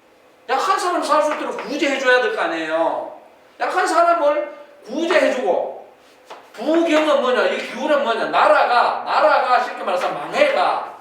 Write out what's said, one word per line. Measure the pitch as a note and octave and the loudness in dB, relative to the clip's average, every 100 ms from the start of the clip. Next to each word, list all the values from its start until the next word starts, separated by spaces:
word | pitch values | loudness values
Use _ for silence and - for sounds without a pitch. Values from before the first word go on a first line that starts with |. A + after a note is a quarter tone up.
| _ _ _ _ - | _ _ _ _ -4
약한 | C4 D#4 F#4+ | -2 0 0
사람 | F#4 E4 | 0 -2
살 | C#4+ D4+ | 2 2
수 | D4+ | 2
있도록 | D4+ B3+ - | -2 -6 -8
구제해줘야 | G#3 D4 D4 C4 B3+ B3 | -6 -2 -2 0 2 2
될 | A3+ A3+ | 2 -2
거 | |
아니에요. | E4+ A3+ D#4+ D#3+ D#4+ - - - - _ _ - | -4 -4 -4 -2 0 -2 -8 -14 -20 _ _ -8
약한 | C4 E4 F#4 | -4 -2 0
사람을 | E4 E4+ E4+ D4 D4 D4 - - - - | 2 4 4 2 0 -4 -10 -20 -20 -10
구제해주고 | C#4+ E4 D4+ C4 - G3 D#3 - - - - _ _ - - - | -4 0 2 2 0 0 -2 -2 -10 -18 -20 _ _ -20 -20 -20
부경은 | - C4+ E4 E4 D4+ D4+ C4+ | -8 0 0 2 2 2 2
뭐냐? | B3 A3+ F#3 | 2 0 0
이 | - - | -2 -6
기운은 | - D4+ C#4+ | -6 0 0
뭐냐? | A3+ A3 D3+ | 0 -2 0
나라가, | - D4+ D4 A#3+ A#3+ - - - | 2 4 4 4 2 2 -2 -2
나라가 | - G#3 C4+ C4 B3 | 2 4 2 2 0
쉽게 | - - | 0 -6
말해서 | G#3+ F3+ F3+ | -4 -4 -4
망해가 | F3+ - A#3+ D4 - - - - - | -6 -6 0 2 2 0 -2 -6 -16